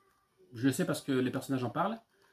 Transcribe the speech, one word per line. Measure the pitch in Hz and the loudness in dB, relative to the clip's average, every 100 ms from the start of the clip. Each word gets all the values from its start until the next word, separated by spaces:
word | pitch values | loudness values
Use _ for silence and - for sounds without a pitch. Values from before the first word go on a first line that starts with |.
| _ _ _ _ - | _ _ _ _ -16
je | 120 135 | 0 2
le | |
sais | 131 | 2
parce | 170 147 | 0 -2
que | - | 0
les | 131 127 | 0 2
personnages | 131 - 135 | -2 -2 -2
en | 120 | -2
parlent, | 147 190 226 - _ _ | -2 -2 -4 -12 _ _